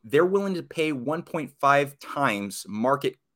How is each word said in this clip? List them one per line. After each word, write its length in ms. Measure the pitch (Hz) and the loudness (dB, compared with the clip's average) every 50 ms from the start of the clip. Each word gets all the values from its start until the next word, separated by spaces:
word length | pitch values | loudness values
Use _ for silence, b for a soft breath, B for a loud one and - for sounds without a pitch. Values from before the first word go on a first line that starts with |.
| - | -6
they're 220 | 113 139 147 175 | 0 2 4 4
willing 280 | 185 190 202 202 196 190 | 4 2 0 0 0 -4
to 80 | 170 156 | -4 -6
pay 280 | 143 - 165 160 156 151 | -8 -4 -2 -2 -2 -2
one 300 | 127 120 135 156 165 170 | -4 -4 -4 -4 -6 -6
point 300 | - - 165 147 127 - - | -6 -6 -6 -6 -6 -8 0
five 380 | - 139 139 143 143 139 139 _ | 4 4 6 6 4 2 -4 _
times 680 | - - - 147 139 131 107 101 101 101 95 - - - | -14 -10 -4 0 0 0 0 0 -4 -6 -8 -10 -10 -8
market, 480 | 101 107 113 127 139 143 139 139 - _ _ _ _ | -6 -2 0 0 0 2 0 -4 -4 _ _ _ _